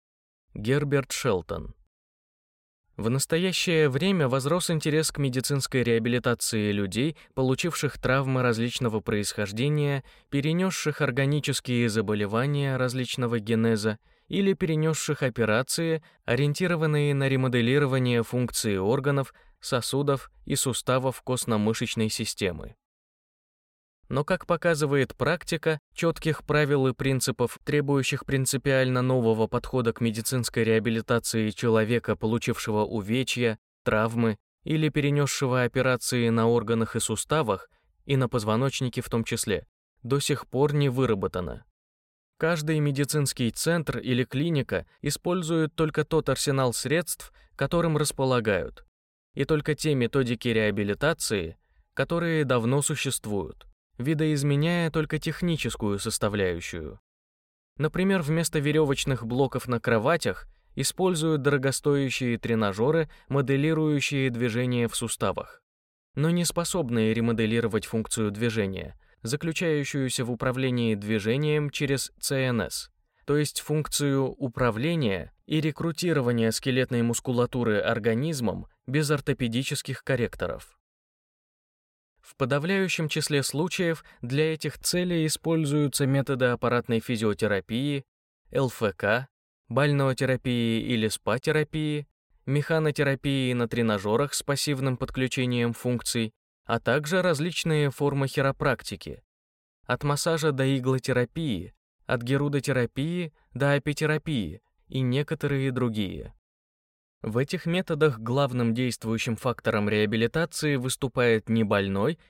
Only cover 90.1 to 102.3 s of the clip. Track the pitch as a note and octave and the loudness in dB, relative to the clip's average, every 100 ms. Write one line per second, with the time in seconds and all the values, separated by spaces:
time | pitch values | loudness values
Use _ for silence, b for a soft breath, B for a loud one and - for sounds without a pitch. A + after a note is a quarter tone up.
90.1 | B2 C3 B2+ C3 A#2+ A#2 A2+ A2 A#2+ A2 | 0 0 0 0 0 2 0 0 0 0
91.1 | - - A#2+ D#3 D3+ D3+ D#3 D3+ D3 C#3+ | -2 -2 -2 0 0 -2 -4 -4 -4 -8
92.1 | _ _ _ - D3 C#3+ D#3+ D#3 D3 C#3 | _ _ _ -2 0 2 2 2 2 0
93.1 | C3+ C#3+ C3+ B2+ B2 A#2 A#2 A2+ G#2 G#2 | 0 0 0 0 0 0 0 2 2 2
94.1 | A#2 C#3+ - - C#3 D3 C3+ C3 B2 - | 0 0 -2 -2 -2 -2 -2 -2 -2 -4
95.1 | C3 B2+ - B2 A#2+ A#2+ A2+ B2 A#2+ - | -2 -2 0 0 0 0 -2 -2 -2 -2
96.1 | A#2+ A2 - _ _ - A#2 - C#3 D3 | -2 -4 -6 _ _ -4 0 2 0 2
97.1 | F#3 F3+ C#3+ E3+ - E3 D3+ C#3+ - C#3+ | 2 2 0 -2 -2 0 2 0 0 0
98.1 | C#3 C3+ - C#3 - D3 A#2+ - G2 - | 0 0 0 0 0 -2 -2 -4 -10 -10
99.1 | - _ _ _ _ _ _ - B2 C#3+ | -14 _ _ _ _ _ _ -4 -2 0
100.1 | C#3+ E3+ E3 D#3 C3+ C3+ C3+ B2+ C3 - | 0 0 0 0 0 0 2 0 0 0
101.1 | B2 B2 E3+ D#3 F2+ F2 - _ _ - | 0 -2 -2 -4 -4 -6 -16 _ _ -6
102.1 | B2 A#2+ | -4 0